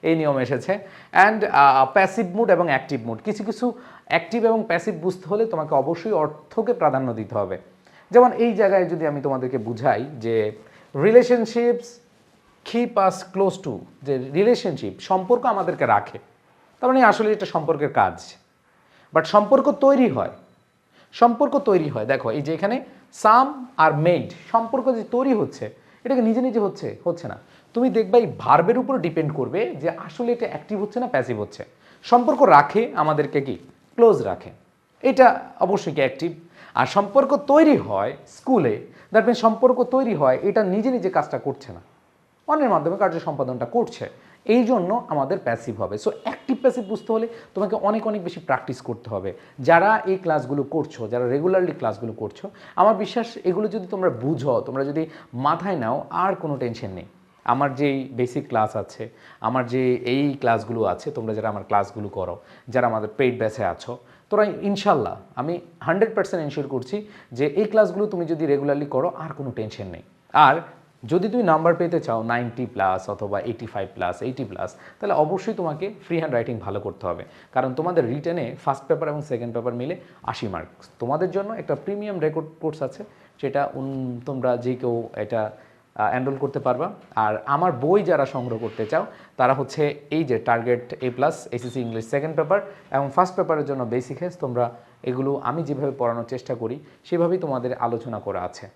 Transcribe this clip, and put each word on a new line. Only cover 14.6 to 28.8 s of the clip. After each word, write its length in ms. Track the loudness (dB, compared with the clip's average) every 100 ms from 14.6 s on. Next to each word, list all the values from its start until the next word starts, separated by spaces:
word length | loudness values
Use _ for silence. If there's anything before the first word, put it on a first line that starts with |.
| 0 -4 -8 -10 -2
সম্পর্ক 340 | -2 2 2 2
আমাদেরকে 320 | 0 -2 0 4 2
রাখে, 220 | 2 -16 -20 _ _ _ _ _
তার 80 | 2
মানে 100 | 6 6
আসলে 180 | 6 2 0
এটা 120 | -2 -4
সম্পর্কের 360 | -2 0 0 2
কাজ। 160 | 2 0 -16 -20 _ _ _ _ _ _ _ 0
But 80 | 4 2
সম্পর্ক 300 | 6 4 4 4 4
তৈরি 220 | 6 4 2
হয়, 180 | -4 -6 _ _ _ _ _ _ _ 4
সম্পর্ক 320 | 4 6 2 2 2
তৈরি 180 | 2 2
হয়, 120 | -4 -2
দেখো 160 | -2 0 -4
এই 60 | -4
যে 40 | -2
এখানে 180 | -2 -4 -6 -20 _ 2
some 260 | 6 6 6 0 -12 4
are 120 | 4 6 4
made, 240 | 2 0 -12 0
সম্পর্ক 320 | 0 2 0 0 -2
যে 60 | -2 0
তৈরি 180 | 2 2
হচ্ছে 240 | 0 -4 -12 -12 _ _
এটা 100 | -2 2
কি 40 | 2
নিজে 120 | 2 0
নিজে 120 | 0 -2
হচ্ছে? 220 | -4 -10 -6 -4
হচ্ছে 200 | -4 -6
না। 60 | -12 -16 -20 _
তুমি 140 | -2 0 2
দেখবে 180 | 4 4
এই 40 | 4 -4
ভার্বের 340 | 2 4 6 2